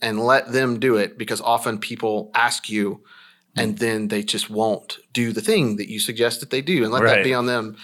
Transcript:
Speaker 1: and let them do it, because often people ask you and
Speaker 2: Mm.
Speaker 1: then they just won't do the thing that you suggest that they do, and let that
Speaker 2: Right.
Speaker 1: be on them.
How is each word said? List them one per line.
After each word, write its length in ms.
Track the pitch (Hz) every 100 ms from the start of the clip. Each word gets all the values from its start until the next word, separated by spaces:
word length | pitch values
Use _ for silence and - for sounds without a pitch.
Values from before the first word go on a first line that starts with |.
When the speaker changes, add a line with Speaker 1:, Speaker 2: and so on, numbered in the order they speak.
Speaker 1:
and 160 | 117 107
let 320 | 120 135 -
them 280 | 127 131 117
do 160 | 127 110
it, 200 | 98 -
because 240 | 110 110
often 380 | 117 117 123 107
people 540 | - 117 113 107 104
ask 340 | - 120 - -
you 320 | 107 101 104 _ - - _ _ -
and 200 | 113 104
Speaker 2:
Mm. 20 |
Speaker 1:
then 300 | 117 110 104
they 140 | 107
just 260 | 104 104 -
won't 460 | 107 110 101 - - _
do 180 | - 117
the 120 | 110
thing 340 | 104 220 127 104
that 120 | 101
you 120 | 110
suggest 400 | 113 113 117 113
that 80 | -
they 100 | 131
do, 200 | 143 175
and 80 | 110
let 100 | 123
that 120 | 113 110
Speaker 2:
Right. 80 |
Speaker 1:
be 100 | 98
on 100 | 127 123
them. 300 | 123 110 107